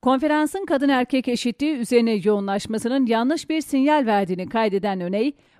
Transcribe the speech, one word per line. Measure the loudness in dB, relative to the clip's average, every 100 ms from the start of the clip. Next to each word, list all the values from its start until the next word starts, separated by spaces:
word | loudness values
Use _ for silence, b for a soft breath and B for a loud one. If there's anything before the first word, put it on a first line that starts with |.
Konferansın | 2 0 2 0 0 -4 -2
kadın | 0 2
erkek | 2 2 0 0
eşitliği | -2 -2 -2 -2 -2
üzerine | 2 2 2
yoğunlaşmasının | 2 2 0 0 -4 -4 -4 -2 0 0
yanlış | 0 0 -2 -2
bir | -4
sinyal | -2 0 2 2 2
verdiğini | 0 0 -4 -4
kaydeden | 0 0 0 -2 -4
Öney, | -4 0 -2 -4 b b